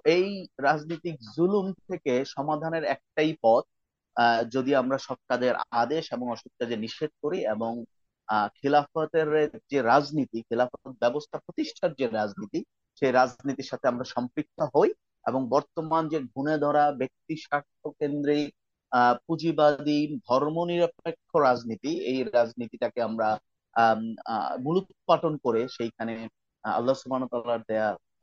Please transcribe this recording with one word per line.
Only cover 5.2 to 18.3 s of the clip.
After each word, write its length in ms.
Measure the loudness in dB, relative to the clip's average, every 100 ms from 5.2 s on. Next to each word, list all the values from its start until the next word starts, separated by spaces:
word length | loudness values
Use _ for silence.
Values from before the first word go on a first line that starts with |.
| -4
কাজের 260 | 0 0 0 -2
আদেশ 420 | 0 0 -2 -4
এবং 180 | -6 -6
অসৎ 200 | -8 -10 -8
কাজে 160 | -6 -4
নিষেধ 340 | -6 -6 -8 -6
করি 240 | -6 -4 -2
এবং, 380 | -2 -4 -6 -10 _ _ _ -2
আহ, 220 | 0 0
খিলাফতের 1120 | -2 2 2 2 -2 0 0 2 2 0 -2 -4
যে 120 | 0
রাজনীতি, 600 | 4 4 4 -2 -4 -6
খিলাফত 460 | -4 0 0 -2 -16
ব্যবস্থা 500 | -2 0 0 -4 -12
প্রতিষ্ঠার 560 | -10 -8 -8 -4 -4
যে 140 | -2 -2
রাজনীতি, 560 | -2 -4 -6 -8 -8 -10 _ _ _
সেই 140 | 2
রাজনীতির 520 | 4 4 0 -6 -6
সাথে 240 | -8 -4 -2
আমরা 160 | -2
সম্পৃক্ত 580 | -4 -6 -6 -6 -8 -6 0 4
হই 160 | 2 2 _ _ -4
এবং 220 | -2 0
বর্তমান 600 | 0 0 -4 -2 0 0
যে 140 | -4
ঘুণে 360 | -6 -6 -2 0
ধরা 340 | 2 4 2
ব্যক্তি 440 | 0 -6 _ -10 -10
স্বার্থ 520 | -4 -6 -6 _ -14
কেন্দ্রিক, 680 | -6 -4 -2 0